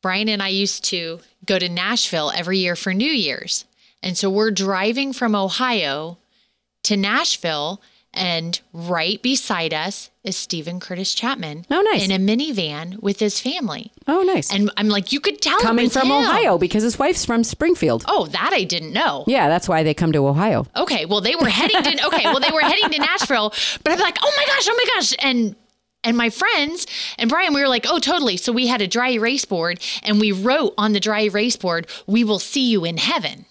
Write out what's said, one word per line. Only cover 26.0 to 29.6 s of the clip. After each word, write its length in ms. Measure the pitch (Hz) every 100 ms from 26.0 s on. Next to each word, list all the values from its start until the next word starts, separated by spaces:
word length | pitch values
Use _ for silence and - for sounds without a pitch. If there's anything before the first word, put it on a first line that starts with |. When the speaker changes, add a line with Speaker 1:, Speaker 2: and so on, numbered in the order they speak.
| 233
Speaker 1:
and 100 | 233
my 140 | 233
friends 580 | 226 381 427 294 349 - - - -
and 100 | 226
Brian, 240 | 311 370
we 80 | 285
were 60 | 277
like, 180 | 240 226
"Oh, 120 | 330
totally." 380 | - 349 269 180
So 160 | -
we 140 | 240 247
had 140 | 247
a 60 | 190
dry 220 | 233 254
erase 320 | 240 226 269
board, 380 | - 180